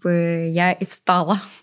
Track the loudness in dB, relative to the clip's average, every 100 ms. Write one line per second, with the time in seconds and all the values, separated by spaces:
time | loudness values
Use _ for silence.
0 | -2 0 0 -2 -2 2 2 0 -6 -8
1 | 0 2 2 -2 -4 -20